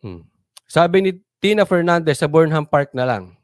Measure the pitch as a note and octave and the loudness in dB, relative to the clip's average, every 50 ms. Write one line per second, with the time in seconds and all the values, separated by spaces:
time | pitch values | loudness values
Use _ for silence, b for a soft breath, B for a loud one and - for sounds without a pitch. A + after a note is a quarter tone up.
0 | - G#2 F2+ E2+ E2 _ _ _ _ _ _ - _ _ - D#3+ E3+ E3+ F3+ F#3+ | -14 -14 -16 -16 -20 _ _ _ _ _ _ -20 _ _ 0 0 2 2 2 0
1 | G3 F#3+ F#3 F#3 _ _ _ _ - G3+ G#3+ G#3+ G3 - F#3+ F3 E3+ F3 F3 E3+ | 0 0 -6 -6 _ _ _ _ -2 0 2 2 0 0 0 0 2 2 0 0
2 | D#3+ D#3 C#3 - E3 D3 D3 D#3+ E3 D#3 D#3+ D#3 D3 - - C#3+ C#3+ - - B2+ | 0 -2 -2 -2 -2 2 2 2 2 4 0 -4 -2 -2 -2 -2 -2 -2 -4 -4
3 | B2+ B2+ A#2+ G2+ F#2 F2+ F2 _ | -2 -2 -2 -4 -6 -14 _ _